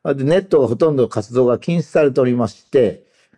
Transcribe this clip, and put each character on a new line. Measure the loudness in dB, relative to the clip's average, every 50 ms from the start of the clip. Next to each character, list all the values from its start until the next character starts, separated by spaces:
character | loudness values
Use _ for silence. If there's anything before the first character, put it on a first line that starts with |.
| -6
で、 | -6 -4 -2 -2
ネ | 0 0
ッ | 0 0
ト | 2 2 2
は | 2
ほ | 2 0
と | 0 0 0
ん | 2
ど | 0 -2
活 | -2 -2 -8 -8 -4 -2
動 | 0 2
が | 2 0 -2
禁 | -2 -4 -4 -4
止 | -4
さ | -2 0 0 0
れ | 2
て | 2 0
お | 0
り | 0 0
ま | -2 -4
し | -4 -6 _ _ _
て、 | 0 2 2 2 -2 -6 _ _ _ _ _ _ _